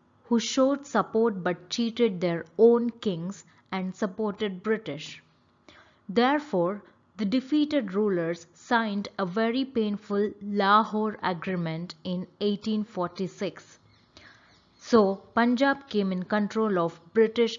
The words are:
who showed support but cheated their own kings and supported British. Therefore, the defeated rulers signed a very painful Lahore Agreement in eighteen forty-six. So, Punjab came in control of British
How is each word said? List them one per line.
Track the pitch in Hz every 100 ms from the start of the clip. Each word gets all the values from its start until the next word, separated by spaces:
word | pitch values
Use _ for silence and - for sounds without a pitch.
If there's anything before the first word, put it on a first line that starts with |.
| _ _ -
who | 233
showed | 226 - 262 277 -
support | 226 190 220 233 190
but | 180 175 -
cheated | - 233 226 233 175
their | 175 170 - -
own | 226 233 233
kings | - 214 165 175 - - _ _
and | 190 185
supported | - 220 - 214 190 214 180
British. | 208 220 190 139 - - _ _ _ _ - - - _ -
Therefore, | 185 254 294 294 185 170 202 - _ _ -
the | 202
defeated | 254 262 302 294 294 202
rulers | 190 214 175 165 170 -
signed | _ - 233 220 202 196 -
a | 185
very | 196 226 247 269
painful | 226 214 202 - 202 208 -
Lahore | 202 202 196 208 214 214 214 202
Agreement | 185 175 190 185 165 160 180 -
in | 185 180 180 -
eighteen | 208 202 220 214
forty-six. | 208 185 175 - 185 - 190 - - - _ _ _ - - - _ _ _ _
So, | - 233 196 196 -
Punjab | 226 240 247 277 277 -
came | 208 190
in | 185
control | 180 214 202 220 220 185
of | 170 - -
British | 226 220 233 226